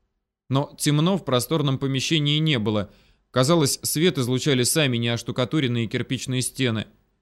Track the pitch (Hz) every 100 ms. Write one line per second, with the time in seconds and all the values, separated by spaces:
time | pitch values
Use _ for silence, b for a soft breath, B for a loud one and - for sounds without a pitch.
0 | _ _ _ _ _ 131 147 - 147 147
1 | 165 190 135 123 120 156 143 135 139 135
2 | - 165 147 151 160 135 107 107 101 b
3 | b b _ 123 131 170 143 - - 147
4 | 175 143 120 127 156 131 123 160 143 120
5 | 117 117 - - 127 156 135 120 113 127
6 | 120 131 - 127 123 - 131 107 98 _
7 | _ _